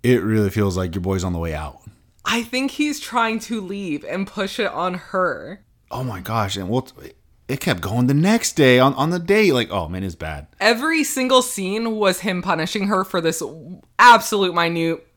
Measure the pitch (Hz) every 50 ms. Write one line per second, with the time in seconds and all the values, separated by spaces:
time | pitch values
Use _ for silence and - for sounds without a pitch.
0 | - 120 151 - 82 107 110 110 104 98 - 110 104 98 90 92 92 90 82 95
1 | 87 95 95 95 90 95 90 82 82 82 78 76 78 73 - - _ - - _
2 | _ _ _ _ _ - 226 233 233 233 - 254 262 269 - - 302 302 285 294
3 | - - - 247 226 220 220 226 226 - 233 220 190 175 202 202 202 175 147 147
4 | - - 147 185 196 190 - 208 196 190 - - 220 190 - 131 175 185 180 180
5 | - - - 190 185 175 131 82 78 127 185 - _ _ _ _ _ _ - 123
6 | 131 127 107 90 92 - 110 113 107 95 95 98 95 90 110 127 131 - - -
7 | - - - _ _ _ _ _ _ - 135 135 - 185 143 90 - 101 107 120
8 | 123 123 139 147 160 196 220 233 - - - - 147 127 123 123 127 139 139 -
9 | 139 160 175 180 170 175 196 214 220 185 139 123 113 - 95 98 85 80 87 92
10 | 98 95 85 - - 78 76 73 76 - _ _ 190 214 240 233 277 320 330 311
11 | 294 - - 269 254 254 262 254 247 - - - 190 185 196 220 233 226 220 214
12 | 208 190 180 - - 190 185 180 175 185 180 160 156 175 - 214 190 196 214 190
13 | 190 - - 180 165 160 160 - 165 110 143 165 - 165 185 - _ _ _ -
14 | 220 247 233 220 - - 226 202 196 185 165 170 170 165 170 170 165 165 165 165
15 | - _ _